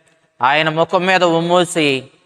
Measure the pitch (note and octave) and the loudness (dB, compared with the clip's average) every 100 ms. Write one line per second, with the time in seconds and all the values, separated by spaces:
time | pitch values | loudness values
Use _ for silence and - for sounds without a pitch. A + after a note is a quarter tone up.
0 | _ _ _ - B2 D3+ D#3+ D#3 E3 F#3+ | _ _ _ -4 0 0 0 -2 0 0
1 | F#3 F#3 F3 E3 E3+ F3+ E3 E3+ D3 C3 | 0 2 2 0 0 0 0 -2 -2 -2
2 | B2 _ | -6 _